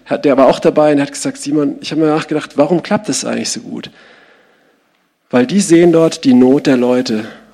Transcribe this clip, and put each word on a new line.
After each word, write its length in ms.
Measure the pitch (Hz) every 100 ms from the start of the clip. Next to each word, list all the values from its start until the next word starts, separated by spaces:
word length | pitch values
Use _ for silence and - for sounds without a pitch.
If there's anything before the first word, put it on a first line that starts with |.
| -
hat, 180 | 117
der 140 | 147 131
war 100 | 131
auch 120 | -
dabei 340 | 170 151 151
und 80 | 147
hat 100 | 139
gesagt, 260 | - 143 131
„Simon, 380 | 143 151 143 -
ich 100 | -
habe 100 | 156
mir 60 | 156
nachgedacht, 500 | 156 156 151 - -
warum 260 | 143 175
klappt 260 | - 107 107
das 160 | 135 120
eigentlich 240 | 117 113
so 100 | 117
gut?“ 320 | - 117 - _ _ _ _ _ _ _ _ _ _ _ _ _ _
Weil 160 | 123 127
die 140 | 185
sehen 320 | 165 165 175
dort 320 | 160 160 -
die 100 | 139
Not 340 | 123 127 143 147
der 100 | 131
Leute 480 | 123 123 127 110 110 - _